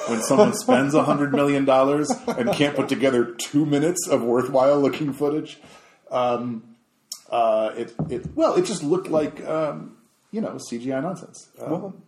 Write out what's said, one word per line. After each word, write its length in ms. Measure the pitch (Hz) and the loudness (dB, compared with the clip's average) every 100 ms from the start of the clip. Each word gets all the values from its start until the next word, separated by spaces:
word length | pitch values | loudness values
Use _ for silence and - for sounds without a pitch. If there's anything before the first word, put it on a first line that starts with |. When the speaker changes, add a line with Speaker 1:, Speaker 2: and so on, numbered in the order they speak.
| - | -4
Speaker 1:
when 160 | 113 | -4
someone 320 | - 139 196 | 2 4 4
spends 400 | - - 127 196 | 4 2 2 4
a 80 | 151 | 2
hundred 300 | 135 147 139 | 2 0 0
million 300 | 139 143 139 | 2 2 2
dollars 440 | 135 131 135 147 147 240 - | 4 4 4 2 0 -4 -4
and 240 | - 156 | -2 -2
can't 240 | 180 143 - | 2 0 0
put 120 | 139 | -2
together 360 | 127 131 123 117 | 0 2 2 0
two 320 | - - 147 151 | -4 -2 0 2
minutes 400 | 143 156 180 180 | 2 0 -2 0
of 160 | 135 | 0
worthwhile 560 | 117 120 123 135 135 147 | 2 0 2 4 4 4
looking 340 | 135 - 147 | 2 0 -4
footage. 460 | 131 147 151 143 - - - - _ - | -2 -2 -2 -6 -14 -20 -20 -20 _ -6
Um, 680 | 127 123 120 123 113 - - _ _ _ - - | -2 0 -2 -4 -8 -12 -20 _ _ _ -18 -6
uh, 420 | 120 113 110 110 117 | 0 2 2 0 -4
it, 180 | 117 - - | -10 -8 -6
it, 280 | 120 - 294 | -6 -6 0
well, 180 | 311 | 2
it 100 | - | 2
just 200 | 180 175 | 0 -4
looked 240 | 143 180 180 | -2 -2 0
like, 360 | 156 147 - | -2 -2 -6
um, 520 | - 156 151 156 - - _ _ _ | -6 -4 -4 -6 -14 -20 _ _ _
you 100 | 214 | -8
know, 160 | 110 - | -8 -8
C 200 | - 117 | -10 -8
G 140 | 127 | -4
I 80 | 131 | -4
nonsense. 480 | 165 185 - - - - | -4 -8 -14 -20 -20 -14
Um, 100 | 120 | -8
Speaker 2:
Well 220 | 170 196 - | -6 -6 -14